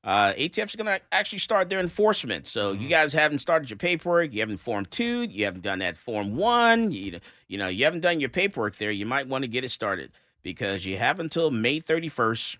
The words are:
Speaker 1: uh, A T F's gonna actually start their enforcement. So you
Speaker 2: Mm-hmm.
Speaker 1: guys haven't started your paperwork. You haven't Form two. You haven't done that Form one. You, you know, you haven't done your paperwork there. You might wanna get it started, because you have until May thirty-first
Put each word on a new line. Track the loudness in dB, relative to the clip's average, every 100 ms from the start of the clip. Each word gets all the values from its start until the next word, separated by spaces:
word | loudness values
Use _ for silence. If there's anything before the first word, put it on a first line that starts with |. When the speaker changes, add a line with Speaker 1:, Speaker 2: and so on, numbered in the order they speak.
Speaker 1:
uh, | 2 4 4
A | 2 -2
T | -2
F's | -4
gonna | -4 -2 -2 _
actually | -2 -2 -6
start | 0 2 2
their | 0
enforcement. | -2 4 4 4 -2 -6 -4
So | -2 0
you | -2
Speaker 2:
Mm-hmm. | 2
Speaker 1:
guys | 4 4
haven't | 4 2 2
started | 2 2 2
your | -4
paperwork. | -2 -2 2 2 2
You | -2
haven't | -2 -2
Form | -2 -4 -2
two. | -2 -2 -2
You | -4 -2
haven't | -2 -2
done | -4 -2
that | -4 -4
Form | -6 -4 -2
one. | 0 2 4 6 4 2
You, | -2 -6 -10 -16 _ _
you | -6
know, | -4
you | 2
haven't | 2 4
done | 0 0
your | -2
paperwork | 0 -2 0 -4 -2
there. | -4
You | -2 -2
might | -4 -2
wanna | -4 -2
get | -4
it | -6
started, | -4 -4 -4 -8 _ _ _
because | -12 -6 -4 -4
you | -4 -2
have | 0 0
until | -2 0 0
May | 2 0 -2
thirty-first | -2 -2 -2 0 0 0 -6 -12